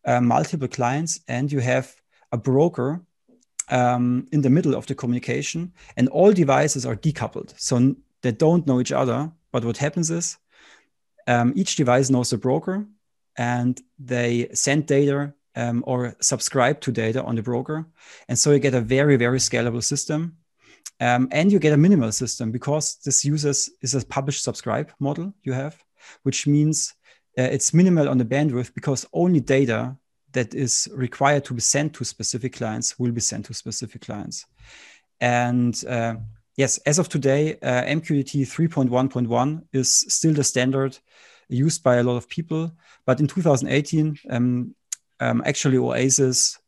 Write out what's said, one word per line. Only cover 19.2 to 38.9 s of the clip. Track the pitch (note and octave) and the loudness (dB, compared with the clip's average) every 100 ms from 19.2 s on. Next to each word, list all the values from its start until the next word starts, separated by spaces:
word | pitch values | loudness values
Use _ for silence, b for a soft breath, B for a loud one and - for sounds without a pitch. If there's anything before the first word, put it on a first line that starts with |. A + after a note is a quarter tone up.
| A#2+ B2+ | 4 0
scalable | - A#2+ A#2 A#2 | 0 0 -2 -2
system. | - C#3 - D#3 E3 - _ _ b b - _ | -4 -4 -4 -4 -4 -10 _ _ b b -20 _
Um, | A#2+ B2 B2+ | 0 2 2
and | D3 F#3+ | 2 4
you | G3+ | 4
get | D3+ | 4
a | D3+ | 6
minimal | E3+ F#3+ A2 | 6 6 2
system | - B2 - A#2 | -2 -6 -6 -6
because | A#2+ - D3+ D3 - D3 | -4 -2 -2 -4 -8 -2
this | C3 | 0
uses, | C#3+ D3+ C#3+ C3+ - _ | 0 0 0 -2 -4 _
is | B2+ | -4
a | B2+ - | -4 -2
publish | - C3+ C#3 | -4 -4 -4
subscribe | - - - A2+ D#3 _ | -6 -6 -4 -4 -6 _
model | C#3 D3+ F#3 - | -4 -4 -8 -10
you | C#3 | -6
have, | B2+ C#3+ - _ _ B B | -6 -6 -12 _ _ B B
which | C3+ - D3 | -4 -2 2
means, | D3 D3+ D#3 - _ b b _ - | 4 2 0 -6 _ b b _ -2
uh, | |
it's | B2+ C3+ - | -2 0 2
minimal | D#3+ F#3 E3+ C#3+ | 4 6 4 2
on | C3 | 0
the | A2+ | 0
bandwidth | C3+ D3+ B2 A#2+ | 0 0 -2 -6
because | - - C3 - | -6 -4 -4 -4
only | E3 F3 E3 | 0 2 2
data | A#2 C3+ B2+ A2+ B2 C3 _ _ _ | 2 2 2 0 -4 -10 _ _ _
that | B2+ A2+ - | -4 -4 -4
is | B2+ - - | -2 -2 -4
required | - B2 - C#3 C#3+ C#3 | -6 -6 2 2 2 -2
to | |
be | B2 | -4
sent | - C#3+ D3+ | 0 0 -2
to | - | -6
specific | A#2+ - A2 A#2 B2 | -10 -8 -8 -6 -8
clients | - A2 A2+ B2 - | -6 -6 -4 -6 -4
will | B2 | -4
be | A#2 | -2
sent | - G#2+ G2 | -4 -6 -10
to | |
specific | G#2+ - G#2+ G#2+ - | -12 -10 -10 -12 -14
clients. | - G#2 - - - _ B B B B B _ | -12 -12 -10 -14 -16 _ B B B B B _
And, | A#2+ B2 A#2+ B2 A#2+ A2+ - | 0 2 2 2 0 -2 -6
uh, | B2 A#2 A2+ A2 - _ - | -4 -4 -6 -12 -18 _ -2
yes, | C3 - - | 0 0 0
as | D3+ | 0
of | E3+ | 0
today, | D#3 C3+ C#3 D#3 - | 0 2 2 0 -2
uh, | - B2 - | -2 -2 0
M | D3+ | -4
Q | D#3+ D3 | 0 -2
T | |
T | C3+ C#3+ C3 | 0 -2 -2
three | - E3 | 0 0
point | D3+ C3 | 2 2